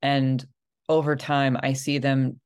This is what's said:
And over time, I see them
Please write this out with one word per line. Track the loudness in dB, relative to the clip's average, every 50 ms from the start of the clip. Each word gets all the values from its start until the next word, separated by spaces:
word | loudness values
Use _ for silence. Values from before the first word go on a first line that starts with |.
And | -2 0 0 2 2 2 0 -2 -4 -8 _ _ _ _ _ _ _ 0
over | 0 2 2 2 -2
time, | -2 -2 -2 0 2 2 2 0 0
I | -2 -2 -2
see | -2 -2 -2 -2
them | 0 0 0 2 2 0 0 -4 -8 _